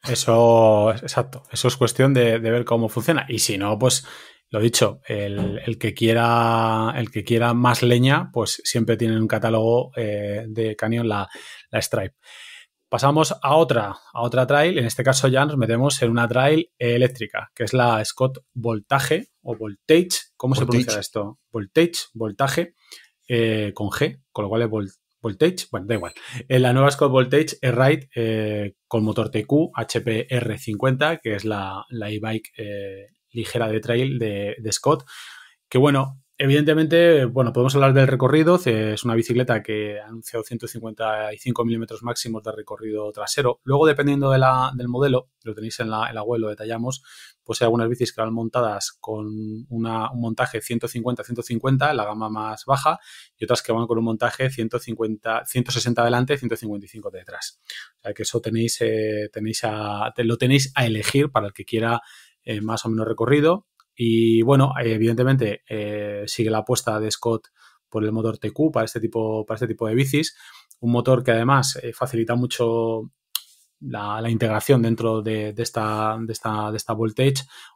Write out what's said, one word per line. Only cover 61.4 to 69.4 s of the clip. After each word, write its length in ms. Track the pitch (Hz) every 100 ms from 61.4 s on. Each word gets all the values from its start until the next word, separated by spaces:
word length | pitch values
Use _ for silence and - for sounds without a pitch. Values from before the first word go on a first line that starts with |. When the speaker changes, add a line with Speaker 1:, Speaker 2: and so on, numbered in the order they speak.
| 101
Speaker 1:
el 80 |
que 100 | -
quiera, 380 | - 113 113 117 - - _ _
eh, 160 | - 107
más 240 | 107 113
o 40 | 113
menos 180 | 110 110
recorrido. 640 | 113 113 147 156 190 - _ _
Y 480 | - 113 113 113 113
bueno, 300 | 117 139 139 131
eh, 120 | 120
evidentemente, 680 | 110 113 117 131 135 107 - -
eh, 560 | 107 104 104 104 101 104
sigue 240 | - 110
la 80 | 110
apuesta 400 | 104 120 - 107
de 100 | 107
Scott 400 | - 117 113 - _ _ _ _
por 140 | 110
el 80 | 107
motor 280 | 110 110 110
T 120 | 107
Q 220 | - 156
para 140 | 113 110
este 120 | 113
tipo, 480 | 113 113 110 110